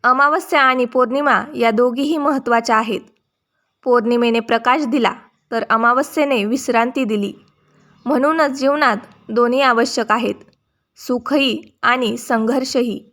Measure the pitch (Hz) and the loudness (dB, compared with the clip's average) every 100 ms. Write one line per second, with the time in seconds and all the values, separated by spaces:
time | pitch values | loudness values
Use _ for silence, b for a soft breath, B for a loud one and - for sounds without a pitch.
0 | 240 254 285 320 - 320 269 254 247 254 | 2 2 2 2 0 2 2 2 0 0
1 | 247 269 285 208 277 285 233 226 247 240 | 0 0 0 0 -2 -2 0 2 0 0
2 | 277 320 285 269 - 233 233 220 220 208 | -2 0 0 -2 0 -2 2 -2 -2 -8
3 | - _ _ _ _ _ _ _ - 240 | -10 _ _ _ _ _ _ _ 0 2
4 | 220 240 240 226 226 226 226 175 285 269 | 2 0 2 0 0 -2 0 0 0 0
5 | 226 - _ _ _ 226 - 226 233 247 | 0 -2 _ _ _ -6 0 2 2 2
6 | 285 - 285 254 202 254 - 240 233 254 | 0 -2 0 0 0 -4 0 0 0 -2
7 | 240 208 202 - _ _ b b b b | -2 -2 -4 -8 _ _ b b b b
8 | 233 262 285 320 285 269 262 294 269 208 | -2 0 2 2 0 0 0 2 0 0
9 | - - - 226 240 254 269 226 254 - | -8 -20 -6 0 2 2 2 2 0 -2
10 | 220 214 226 208 - _ _ _ _ _ | -2 -2 -2 -6 -14 _ _ _ _ _
11 | - 247 240 294 277 - - _ - 254 | -6 -4 0 0 0 -2 -8 _ -2 0
12 | 233 240 - 233 220 254 262 262 240 233 | -2 -4 -4 -2 0 -2 -2 -2 -2 -4
13 | - | -12